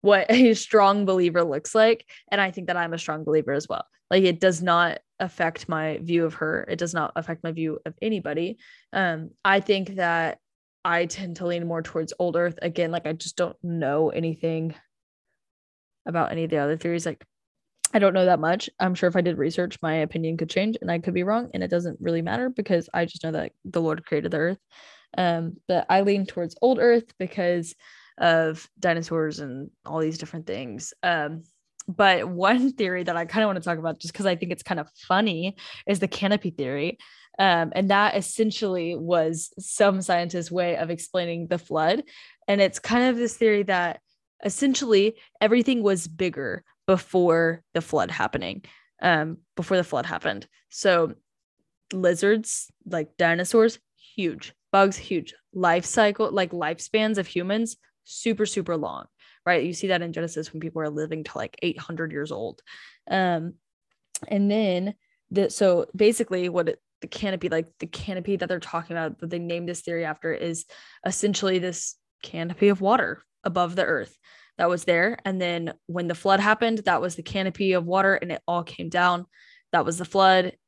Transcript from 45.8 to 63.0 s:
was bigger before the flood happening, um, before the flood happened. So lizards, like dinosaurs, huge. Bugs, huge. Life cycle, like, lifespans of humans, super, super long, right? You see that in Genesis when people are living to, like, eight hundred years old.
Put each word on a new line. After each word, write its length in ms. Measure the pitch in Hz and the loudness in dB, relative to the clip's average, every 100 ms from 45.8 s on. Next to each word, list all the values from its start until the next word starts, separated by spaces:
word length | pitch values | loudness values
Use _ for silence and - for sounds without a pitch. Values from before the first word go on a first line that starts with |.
was 240 | 202 190 165 | 2 2 -2
bigger 560 | 160 185 151 131 92 _ _ - | -4 -4 -2 -6 -8 _ _ 2
before 760 | 185 - 185 175 165 165 165 _ | 2 4 2 6 6 4 0 _
the 80 | 170 | -6
flood 300 | 165 151 90 | 0 0 0
happening, 540 | - 95 - 90 - - - _ _ | 0 -2 -2 -6 -8 -16 -20 _ _
um, 360 | 180 165 156 170 _ - | 2 2 0 -8 _ -10
before 200 | 170 185 | 0 0
the 80 | |
flood 220 | 170 143 170 | 0 -4 -4
happened. 400 | 170 - 101 - _ _ | -4 -6 -6 -12 _ _
So 460 | - 202 175 160 - _ _ _ _ _ _ _ | -2 2 4 2 -4 _ _ _ _ _ _ _
lizards, 800 | 185 180 170 196 220 220 - - _ - | 0 0 2 2 2 0 -8 -10 _ -8
like 300 | 175 151 - | -6 -6 0
dinosaurs, 600 | 170 170 180 226 226 - _ _ _ | 2 2 2 4 4 2 _ _ _
huge. 400 | - 175 104 - _ _ | -4 -4 -4 -14 _ _
Bugs, 240 | 196 196 190 | 4 4 2
huge. 380 | - 180 - - _ | -6 -6 -6 -20 _
Life 320 | 185 180 170 | 0 2 2
cycle, 460 | - - 214 202 214 | 0 2 2 4 -2
like, 220 | 196 180 | 0 -2
lifespans 680 | 175 156 170 - 220 214 208 | -4 -6 -6 -4 0 0 -2
of 80 | 185 | -2
humans, 500 | 175 180 214 226 - _ _ | -4 -2 -2 -4 -8 _ _
super, 420 | _ - 233 208 208 | _ -6 -4 0 -2
super 300 | - 180 165 | -2 -4 -4
long, 300 | 113 69 - _ _ _ | -4 -8 -16 _ _ _
right? 200 | - 175 | 0 0
You 80 | 156 | 0
see 160 | 170 196 | -4 -2
that 120 | 180 | 0
in 120 | 170 | -2
Genesis 400 | 165 165 156 160 | -6 -6 -8 -10
when 80 | 160 | -10
people 200 | 165 165 | -8 -6
are 100 | 151 | -6
living 340 | 147 156 160 | -4 -6 -6
to, 140 | 151 - | -8 -10
like, 180 | - - | -10 -4
eight 140 | 175 156 | -6 -4
hundred 340 | - 160 160 | -10 -8 -6
years 180 | 156 151 | -6 -8
old. 300 | 104 107 - _ - - _ | -8 -10 -12 _ -20 -20 _